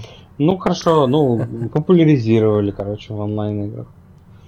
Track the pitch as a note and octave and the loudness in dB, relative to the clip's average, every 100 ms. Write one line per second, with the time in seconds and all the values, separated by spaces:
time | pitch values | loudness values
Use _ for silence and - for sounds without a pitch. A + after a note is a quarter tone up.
0 | - - - - D3 F#3 G3+ F3 - D#3 | -18 -20 -14 -2 0 0 -2 -2 2 2
1 | C3 C#3+ C#3 A#2 A#2 A#2 A#2 D3+ D#3 F3 | 2 2 2 0 -4 -6 -4 -2 2 4
2 | D#3 C#3 A2+ A2 A2 G#2 G2+ G2 G2+ G#2 | 6 4 2 2 4 2 0 -4 -8 -8
3 | - G#2+ G#2 G#2+ G#2 G#2 G#2 A#2 - - | -10 -8 -6 -4 -4 -6 -8 -10 -16 -20
4 | - - - - | -20 -20 -20 -20